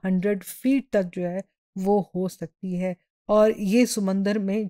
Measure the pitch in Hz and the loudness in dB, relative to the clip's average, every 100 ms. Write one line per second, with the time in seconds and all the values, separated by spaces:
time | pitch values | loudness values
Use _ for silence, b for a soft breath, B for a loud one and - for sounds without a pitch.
0 | 190 185 196 202 180 - 254 277 - 208 | -2 0 0 -2 -6 -4 0 0 0 -2
1 | 180 190 175 185 - _ _ 190 190 208 | -2 -4 -6 -6 -10 _ _ -4 0 0
2 | 175 180 185 - 165 _ 190 180 185 180 | 0 -4 -6 -6 -14 _ -8 -6 -6 -8
3 | _ _ - 208 214 220 202 226 247 - | _ _ 0 4 4 2 2 4 4 2
4 | 196 196 196 208 196 208 208 | -2 0 0 -2 -2 -2 -4